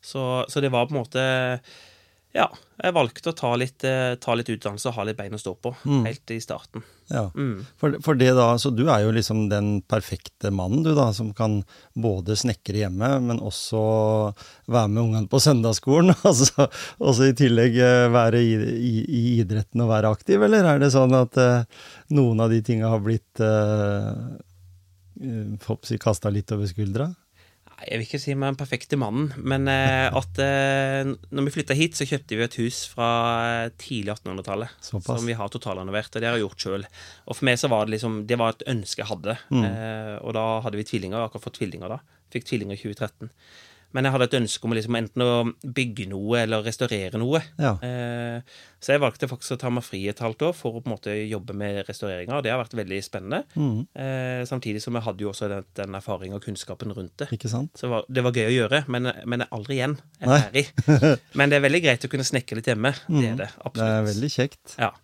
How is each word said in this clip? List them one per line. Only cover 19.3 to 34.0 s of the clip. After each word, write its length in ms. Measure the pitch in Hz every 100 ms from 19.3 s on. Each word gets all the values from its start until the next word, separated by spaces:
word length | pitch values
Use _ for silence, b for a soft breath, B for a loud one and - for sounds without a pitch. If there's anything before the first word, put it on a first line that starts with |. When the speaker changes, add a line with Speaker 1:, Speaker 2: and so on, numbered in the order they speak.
| 117
Speaker 2:
idretten 380 | 101 107 104 117
og 80 | 117
være 220 | 110 107
aktiv, 320 | 107 - 196
eller 220 | 208 220 180
er 140 | 143
det 120 | 139
sånn 220 | 135 131 131
at, 220 | 123 -
eh, 260 | 127 123 117 B B B B
noen 300 | 147 127 113
av 80 | 113
de 120 | 113
tingene 280 | 110 113 113
har 100 | 113
blitt, 400 | 101 113 _ -
eh, 1000 | 110 107 104 107 101 101 104 104 117 - - _ - - _ _ _ -
eh, 320 | 131 113 104 104
får 160 | - 110
jeg 140 | - 110
si, 60 |
kastet 320 | - 104 107 101
litt 160 | 101
over 160 | 107 101
skuldra? 440 | 87 104 101 151 180 _ b b b _ -
Speaker 1:
Nei, 140 | -
jeg 100 | 113
vil 60 | 113
ikke 120 | 143
si 120 | 139 139
meg 140 | 139
den 60 | 135
perfekte 340 | 139 - - 147
mannen, 380 | 113 113 147 131
men, 220 | 127 135 135
eh, 400 | 135 135 131 131
at, 320 | 135 131 -
eh, 600 | 139 139 135 135 135 135
n-, 140 | 135 135 -
når 160 | 139 139
vi 20 | 143
flyttet 180 | 143 135
hit, 220 | 165 -
så 80 | 139
kjøpte 300 | 143 - 110
vi 60 | 117
et 100 | -
hus 240 | 117 - -
fra, 220 | - 117 117 117 117 117 117 117
eh, 40 | -
tidlig 360 | - 123